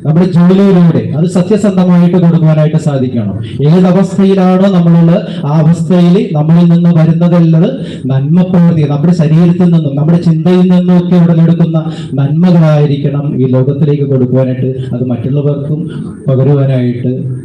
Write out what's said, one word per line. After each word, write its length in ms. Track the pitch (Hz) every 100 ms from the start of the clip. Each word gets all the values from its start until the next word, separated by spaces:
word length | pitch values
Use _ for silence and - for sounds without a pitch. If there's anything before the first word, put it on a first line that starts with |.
നമ്മുടെ 220 | 139 165 180 165
ജോലിയിലൂടെ 640 | 175 190 202 180 170 135 110 139
അത് 80 | 180 196
സത്യസന്ധമായിട്ട് 800 | 175 208 208 185 180 175 175 180
കൊടുക്കുവാനായിട്ട് 560 | 170 160 156 156 151 - 156
സാധിക്കണം. 480 | 135 123 117 101 90 - - 143
ഏത് 180 | 180 180
അവസ്ഥയിലാണോ 760 | 180 190 - 196 190 185 185 196 180
നമ്മളുള്ളത്, 440 | 170 170 165 185 - - 147
ആ 40 | 160
അവസ്ഥയിൽ 540 | 156 170 - 180 175 190 226 151
നമ്മളിൽ 300 | 156 170 170
നിന്ന് 160 | 170 170 170
വരുന്നതെല്ലാം 680 | - 160 170 175 165 160 208 277 - - 127
നന്മ 280 | 135 143 175 180
പ്രവൃത്തി, 340 | 180 170 156 139
നമ്മുടെ 220 | 147 170 175
ശരീരത്തിൽ 460 | 151 156 175 175 175
നിന്നും 220 | 165 143 139
നമ്മുടെ 200 | 156 175 170
ചിന്തയിൽ 380 | 160 160 180 185
നിന്നും 200 | 180 180 180
ഒക്കെ 160 | - 180
ഉടലെടുക്കുന്ന 540 | 165 165 165 - 160 160 151 - - 135
നന്മകളായിരിക്കണം 1040 | 139 156 180 170 156 151 143 139 143 143 143 127
ഈ 40 | 127 127
ലോകത്തിലേക്ക് 500 | 131 139 151 139 139
കൊടുക്കുവാനായിട്ട്, 580 | 131 123 127 127 127 127 131 -
അത് 100 | 123 123
മറ്റുള്ളവർക്കും 680 | 120 - 143 143 143 143 156 - - - - -
പകരുവാനായിട്ട് 840 | 131 135 143 135 127 123 120 123 127 127 127